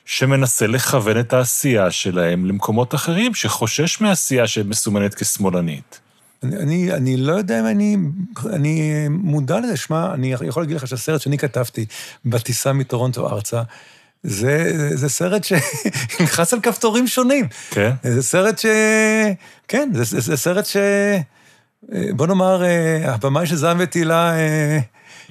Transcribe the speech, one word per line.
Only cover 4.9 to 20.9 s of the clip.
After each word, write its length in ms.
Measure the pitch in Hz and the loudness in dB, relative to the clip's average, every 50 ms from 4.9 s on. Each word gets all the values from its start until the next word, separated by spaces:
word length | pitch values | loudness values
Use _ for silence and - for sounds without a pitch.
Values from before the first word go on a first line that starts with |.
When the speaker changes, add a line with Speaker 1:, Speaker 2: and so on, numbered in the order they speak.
| 101 104 101 101 - | 0 2 0 0 -2
Speaker 1:
כשמאלנית. 880 | - 95 - - - 98 95 87 90 85 80 73 69 - _ - - _ _ _ _ _ _ _ _ | -4 -4 -4 -2 0 0 0 0 0 -2 -2 -4 -8 -12 _ -20 -20 _ _ _ _ _ _ _ _
Speaker 2:
אני, 140 | 131 127 180 | -6 -4 -4
אני, 360 | - 147 143 165 180 180 180 | -2 -2 -2 0 0 0 0
אני 240 | 180 - 127 131 131 | 0 0 0 0 0
לא 160 | 127 131 147 | 0 0 0
יודע 280 | 175 208 202 180 226 226 | 0 0 0 -2 -2 0
אם 60 | 220 | 0
אני, 300 | 226 214 202 208 208 208 196 170 143 160 196 180 247 220 226 - - | 2 2 2 2 2 2 0 0 -2 -4 -6 -8 -8 -8 -10 -6 -4
אני 560 | 190 151 143 151 160 156 156 151 151 151 151 143 | -2 0 0 0 0 0 0 0 0 0 -2 -2
מודע 500 | 151 185 202 160 147 151 131 123 170 220 | -2 -2 -2 0 0 0 0 0 -2 -2
לזה. 160 | 247 240 175 | -2 -2 -4
שמע, 380 | 127 - - 156 160 170 190 175 | -4 -4 -4 -2 -2 -2 -2 -2
אני 180 | 131 131 131 | -2 -2 -2
יכול 300 | 131 120 - - 113 165 | -2 -4 -4 -4 -4 -4
להגיד 140 | 170 143 165 | -4 -4 -4
לך 100 | 147 127 123 | -6 -6 -6
שהסרט 320 | 131 117 - 156 160 147 | -8 -6 -4 -2 -2 -2
שאני 180 | - 139 143 135 | -2 -2 -2 0
כתבתי, 480 | 151 127 - 127 120 - - 120 110 107 - - - - - - - | -2 -2 -2 -2 -4 -4 -4 -6 -8 -8 -10 -14 -16 -16 -14 -6 -2
"בטיסה 480 | 117 120 120 - - 117 - - 139 | -2 -2 0 -2 -2 -4 -2 0 0
מטורונטו 560 | 135 135 131 - 127 127 127 127 - - - - | 0 0 0 -2 -2 -2 -2 -2 -2 -2 -4 -4
ארצה", 340 | 107 104 104 - 117 117 117 - - - - - - - _ _ _ _ | -4 -4 -4 -4 -4 -4 -4 -6 -10 -18 -20 -20 -20 -20 _ _ _ _
זה, 500 | - - 98 95 120 135 147 160 - - 170 156 147 143 160 | -8 -6 -4 -2 0 2 2 2 2 0 0 0 -2 -2 -2
זה 120 | 131 139 139 | -2 -2 -2
סרט 360 | - - 170 185 202 208 - | -2 -2 0 0 0 0 0
שנכנס 1080 | - 190 151 - - - - - 214 - - 127 113 - - 175 - - - 170 - | 0 0 0 0 -2 -4 -4 -4 -4 -4 -4 -6 -4 0 0 0 2 2 2 2 2
<laughs> 20 | 247 | 0
על 60 | 226 | 2
כפתורים 460 | - 240 202 - 240 220 208 240 254 | 0 0 0 2 2 2 2 2 2
שונים. 400 | 226 - 262 254 247 285 277 208 120 - - - - | 2 2 2 2 4 4 2 0 -2 -6 -10 -14 -4
Speaker 1:
כן. 200 | - 104 101 117 135 127 | 0 2 2 2 0 0
Speaker 2:
זה 200 | - 123 117 135 | 0 0 0 0
סרט 360 | 127 - - 180 190 220 - - | 2 2 2 2 2 2 2 2
ש-, 80 | - 220 214 214 220 214 220 220 220 214 220 220 214 208 190 - - - - - _ - | 2 2 4 4 4 4 4 4 4 4 4 2 2 0 0 -4 -8 -16 -20 -20 _ -2
כן, 220 | - 262 302 269 | -2 0 0 0
זה, 120 | 175 117 120 | 0 0 0
זה, 160 | 113 190 156 | 0 -2 -2
זה 160 | 113 - 156 | 0 0 -2
סרט 300 | 135 - 170 180 202 196 | 0 0 0 0 0 0
ש-, 100 | - - 202 202 202 | 0 0 0 2 2